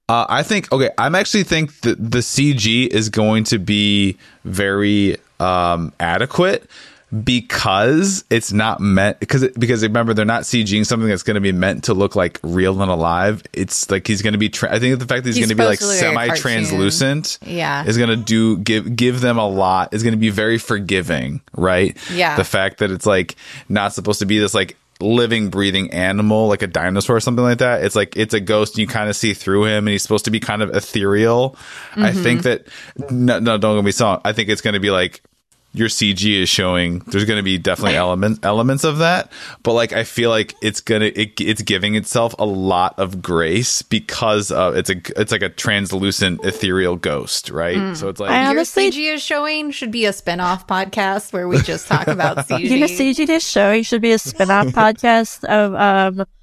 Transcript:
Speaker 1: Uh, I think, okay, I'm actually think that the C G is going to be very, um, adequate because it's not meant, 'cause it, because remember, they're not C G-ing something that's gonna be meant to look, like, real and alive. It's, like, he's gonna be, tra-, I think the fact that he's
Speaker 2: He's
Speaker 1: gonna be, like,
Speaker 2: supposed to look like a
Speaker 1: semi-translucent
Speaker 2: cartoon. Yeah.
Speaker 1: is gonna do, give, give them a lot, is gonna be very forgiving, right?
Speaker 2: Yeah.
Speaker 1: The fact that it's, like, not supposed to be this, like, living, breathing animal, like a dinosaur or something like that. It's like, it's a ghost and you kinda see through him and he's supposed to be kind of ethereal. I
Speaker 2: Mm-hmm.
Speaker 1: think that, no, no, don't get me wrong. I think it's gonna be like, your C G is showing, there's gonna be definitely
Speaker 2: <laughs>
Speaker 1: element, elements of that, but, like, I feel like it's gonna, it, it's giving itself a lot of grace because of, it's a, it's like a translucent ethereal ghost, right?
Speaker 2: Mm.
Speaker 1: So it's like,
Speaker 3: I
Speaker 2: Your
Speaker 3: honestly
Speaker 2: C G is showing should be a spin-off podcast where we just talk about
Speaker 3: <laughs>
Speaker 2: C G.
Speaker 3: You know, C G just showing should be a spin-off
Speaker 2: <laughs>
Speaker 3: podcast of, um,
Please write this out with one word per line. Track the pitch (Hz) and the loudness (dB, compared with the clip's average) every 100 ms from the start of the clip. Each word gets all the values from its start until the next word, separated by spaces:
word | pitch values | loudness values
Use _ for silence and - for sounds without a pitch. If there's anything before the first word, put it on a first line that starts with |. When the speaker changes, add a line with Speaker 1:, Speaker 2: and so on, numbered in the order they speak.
| - | -2
Speaker 1:
Uh, | 117 113 | 0 2
I | 123 | 0
think, | 151 208 - | 0 -2 0
okay, | 135 127 - | 2 2 2
I'm | 123 180 | 0 2
actually | 202 214 | 2 0
think | 180 165 151 - | 0 0 -2 -2
that | 120 - 113 | -2 0 0
the | 123 | -2
C | 117 - 143 | -2 2 2
G | 135 107 117 127 | 2 2 2 2
is | 110 107 | 0 0
going | 107 107 110 104 | 0 2 2 2
to | 113 | 0
be | 92 107 104 101 98 95 - - | 0 2 2 2 2 -2 -12 -16
very, | 92 92 98 98 104 104 98 - _ - | -8 -4 -2 0 2 2 2 0 _ -4
um, | 92 90 87 85 82 - | 0 2 2 0 -2 -4
adequate | 85 90 127 - 180 202 - - - - - 110 110 | -2 0 -2 0 0 0 -6 -20 -20 -20 -8 -6 0
because | 123 113 - 110 95 113 156 196 190 - | -2 0 -4 0 2 4 2 2 -2 0
it's | 117 - | -2 0
not | 101 110 - | 0 0 0
meant, | 101 95 101 - - | 2 4 2 0 -2
'cause | 135 | 2
it, | 131 - | 2 0
because | 113 120 | 0 2
remember, | 107 113 117 | 2 2 2
they're | 110 | 2
not | 107 117 - | 2 0 0
C | 120 | 0
G-ing | 104 104 107 | 2 2 2
something | 117 113 | 0 0
that's | 92 | 0
gonna | - 104 | 0 0
be | 98 | 2
meant | 92 92 82 - | 2 0 0 -2
to | |
look, | 95 98 101 | 0 2 2
like, | 87 - | 0 -2
real | 82 90 92 95 | -4 0 2 2
and | 98 | 0
alive. | 87 82 85 98 104 - | 2 2 2 0 -2 -6
It's, | - 95 - - | -6 -4 -4 -2
like, | 98 - | -2 0
he's | 101 | -2
gonna | 107 104 | 0 0
be, | 107 | 0
tra-, | - - | -2 -2
I | 107 | 0
think | 123 131 | 2 0
the | 127 | -2
fact | 127 127 | -4 -2
that | |
he's | 113 | 0
Speaker 2:
He's | 113 | 0
Speaker 1:
gonna | 110 | 2
be, | 226 | 2
like, | 104 | 2
Speaker 2:
supposed | 202 196 | -2 0
to | 170 | 0
look | 151 | 0
like | 120 | 0
a | - | -2
Speaker 1:
semi-translucent | 131 113 104 95 98 - 135 143 - - | -2 -2 -2 0 0 2 0 0 -4 -10
Speaker 2:
cartoon. | - 170 | -8 -6
Yeah. | 151 143 147 | -4 -4 -2
Speaker 1:
is | 113 | 0
gonna | 117 113 | 2 0
do, | 110 113 113 98 | 0 2 2 2
give, | 104 110 104 117 | 0 -2 -2 0
give | 123 123 | 0 2
them | 123 117 | 0 2
a | 104 | 0
lot, | 98 92 92 90 | 2 2 2 0
is | 107 | -2
gonna | 117 110 | 0 0
be | 110 | 0
very | 101 110 117 | 0 0 0
forgiving, | - 107 95 95 85 78 64 71 - | -2 -6 -2 -2 0 -2 -4 -8 -10
right? | - 90 90 98 - - | -2 0 2 2 -2 -8
Speaker 2:
Yeah. | 175 170 147 | -2 0 0
Speaker 1:
The | 92 | -2
fact | 101 95 - | -2 -2 -2
that | 104 | -2
it's, | 92 107 | 0 2
like, | 95 90 - - - - | 2 0 -8 -18 -16 -4
not | 104 101 | -2 -2
supposed | - 95 101 | -4 -4 -2
to | 98 | 0
be | 107 | 2
this, | 104 | 2
like, | 104 92 - _ - | 0 -2 -6 _ -6
living, | 98 117 120 113 104 | 0 2 2 0 -2
breathing | 90 98 95 95 | 0 0 0 -4
animal, | 87 92 98 107 107 110 | -2 0 2 2 4 2
like | 101 | 0
a | 98 | -2
dinosaur | 82 87 98 - 117 | -2 -2 -2 2 0
or | |
something | 131 120 | 0 0
like | 123 117 | 2 2
that. | 127 113 | 2 2
It's | 95 107 | 0 0
like, | 101 - | -2 -2
it's | 107 110 | -2 -2
a | |
ghost | 95 107 107 - | 0 0 0 -2
and | |
you | 107 | -4
kinda | 113 107 | -2 -2
see | 101 113 | -2 -2
through | 98 - 98 107 | -2 0 2 2
him | 107 104 | 2 0
and | |
he's | 101 | -2
supposed | - 107 - | 0 -2 0
to | |
be | 110 | -2
kind | - 107 | -2 -4
of | 104 | -2
ethereal. | 101 - 110 98 104 113 117 135 - - - - - | -2 -2 -2 0 2 4 4 0 -4 -20 -18 -12 -2
I | 214 | 0
Speaker 2:
Mm-hmm. | 185 | 2
Speaker 1:
think | 180 240 | 0 2
that, | 127 113 - - - - 139 | 0 -2 -4 -20 -20 -12 -6
no, | 127 123 107 | 0 2 2
no, | 113 110 | 2 2
don't | 107 107 | 2 2
get | |
me | 101 98 | 2 2
wrong. | 113 92 | 2 2
I | 104 | -2
think | 107 104 | -2 -2
it's | 107 | -2
gonna | 113 101 | -2 -2
be | 101 | 0
like, | 92 90 - _ _ _ _ _ | 0 0 -4 _ _ _ _ _
your | - 110 | -2 -2
C | - 107 | 2 0
G | 95 104 101 | 2 0 2
is | 92 | 2
showing, | - 92 90 87 87 - | 0 2 2 0 -4 -4
there's | 101 | -2
gonna | 104 107 | 0 0
be | 95 92 | 0 0
definitely | 95 90 104 76 | 0 0 0 0
Speaker 2:
<laughs> | 90 | 0
Speaker 1:
element, | 90 104 110 | 0 0 0
elements | 98 107 120 135 | 0 2 2 0
of | 160 147 | 0 0
that, | 165 185 - - - - | 0 0 -4 -12 -18 -8
but, | 117 | -2
like, | 117 117 | 0 0
I | 98 | -2
feel | 113 - 117 | -4 0 0
like | 113 104 - | 2 -2 -4
it's | 107 107 | -6 -4
gonna, | - 110 107 | -2 0 2
it, | - 107 - | 0 -4 -4
it's | - 110 | -2 -2
giving | 107 98 101 107 | 0 -2 0 -2
itself | 95 123 117 - | -2 0 -2 -2
a | 107 | -2
lot | 95 95 90 90 - | 0 0 2 0 0
of | 95 95 | -4 -4
grace | 87 85 80 95 120 - | -2 0 2 0 0 -4
because | - 110 - - 113 107 101 | -2 -4 -2 -2 0 0 0
of, | 64 92 78 | 0 0 0
it's | 92 | -2
a, | 90 - - | -4 -6 -4
it's | 107 | -2
like | 107 | -2
a | 95 | -4
translucent | - - 104 98 95 98 - 95 85 | -4 -2 -2 -2 -2 -2 0 -2 -2
ethereal | 95 - 98 92 90 87 | -4 -2 -2 0 0 0
ghost, | - 71 - - - | -2 -4 -4 -8 -6
right? | 76 85 95 | -4 -2 -2
Speaker 2:
Mm. | 190 170 | -4 -6
Speaker 1:
So | 98 | -8
it's | - | -6
like, | 143 | -2
Speaker 3:
I | 254 | 0
Speaker 2:
Your | 269 | 0
Speaker 3:
honestly | 285 330 - 392 | 0 -2 0 0
Speaker 2:
C | 277 | -2
G | 311 | -4
is | 302 | -6
showing | - 294 302 311 302 | -4 -4 -4 -4 -6
should | 277 240 | -8 -8
be | 233 | -2
a | 214 | -2
spin-off | 196 - 175 180 185 - | -2 -6 -4 -2 -4 -4
podcast | 185 190 214 196 196 - | -4 -4 -2 -2 -2 -4
where | 185 180 | -6 0
we | 156 | 0
just | - 160 - | 0 -4 -2
talk | 156 180 | -2 0
about | 196 180 165 135 | 0 0 -2 -4
Speaker 3:
<laughs> | |
Speaker 2:
C | 127 | -2
G. | 180 | 0
Speaker 3:
You | 262 | 2
know, | 294 | 2
C | - 269 | 2 -2
G | 262 302 | 0 0
just | 320 - | 0 0
showing | 226 202 214 | 2 2 2
should | 226 233 | 0 0
be | 233 | 2
a | 220 | 2
spin-off | - - 190 196 165 | 0 -2 2 4 2
Speaker 2:
<laughs> | |
Speaker 3:
podcast | 233 220 226 240 226 226 - - | 4 4 4 4 4 2 -6 -2
of, | 214 208 | 2 2
um, | 190 202 190 190 190 190 _ | 2 2 2 2 -2 -8 _